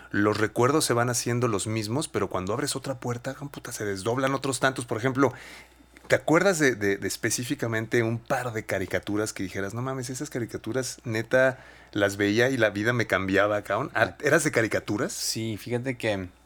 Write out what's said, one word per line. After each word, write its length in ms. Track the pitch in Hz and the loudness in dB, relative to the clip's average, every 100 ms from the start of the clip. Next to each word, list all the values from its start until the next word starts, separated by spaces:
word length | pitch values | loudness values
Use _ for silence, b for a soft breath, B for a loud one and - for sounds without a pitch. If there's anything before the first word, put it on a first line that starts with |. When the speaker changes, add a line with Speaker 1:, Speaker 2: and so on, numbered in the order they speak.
| B | B
Speaker 1:
los 280 | 101 104 104 | 0 2 2
recuerdos 460 | 107 - 123 151 | 0 2 4 4
se 100 | - | 2
van 160 | 120 120 | 2 2
haciendo 380 | 120 120 120 120 | 0 0 0 2
los 180 | 101 107 | 0 0
mismos, 420 | 110 104 131 160 | -2 -2 -4 -2
pero 200 | 107 95 | -4 -2
cuando 220 | 92 92 | -2 -2
abres 200 | 117 143 135 | -2 -4 -4
otra 220 | 139 123 | -6 -6
puerta, 340 | 123 120 135 | -4 -6 -6
puta, 380 | 135 143 - - | -10 -12 -12 -12
se 120 | - | -6
desdoblan 500 | 104 95 101 127 135 | -4 -4 -2 0 0
otros 260 | 135 135 123 | 0 -2 0
tantos. 260 | 135 135 123 | 0 -2 -4
Por 100 | 110 | -2
ejemplo, 340 | 135 127 143 B B B B B _ - - | 0 4 2 B B B B B _ -20 0
¿te 60 | - | 0
acuerdas 420 | - 160 180 165 | 4 4 6 4
de, 160 | 143 | 4
de, 220 | 104 101 95 | 4 2 0
de 120 | 95 | -2
específicamente 920 | - 117 - 123 147 117 113 113 123 | -2 -2 -2 -4 -4 -2 -2 0 0
un 160 | 113 117 | 2 -2
par 340 | - - 123 | -2 -4 -2
de 120 | 110 | -6
caricaturas 680 | - 98 90 92 - 104 110 | -4 -4 -2 -4 -2 -2 -2
que 100 | - | -4
dijeras, 320 | 92 101 98 | -8 -6 -6
"No 80 | 113 | -6
mames, 260 | 127 135 127 | -6 -6 -8
esas 200 | 127 151 | -8 -8
caricaturas, 680 | 131 110 117 - 123 123 - | -6 -6 -6 -6 -4 -4 -8
neta, 540 | 127 110 117 127 131 127 B B B | -4 -4 2 4 4 2 B B B
las 240 | 101 101 101 | 0 0 4
veía 320 | 101 107 127 | 2 4 4
y 60 | 131 | 4
la 140 | 107 | 2
vida 220 | 101 110 | 2 0
me 120 | 123 107 | 0 2
cambiaba, 560 | 92 95 95 104 104 | 0 2 4 4 2
cabrón"? 280 | - 101 156 | 0 -2 -2
Ah, 140 | 107 104 | 0 0
Speaker 2:
Ah. 60 | - | 0
Speaker 1:
¿eras 220 | 143 160 | 2 2
de 60 | 147 | 4
caricaturas? 600 | 120 110 98 - 104 156 | 2 2 0 -2 -2 -2
Speaker 2:
Sí, 440 | - - 113 113 104 | -4 -6 -4 -6 -6
fíjate 380 | - 120 131 127 | -4 -4 -4 -4
que 320 | 113 98 90 - | -2 -2 -4 -12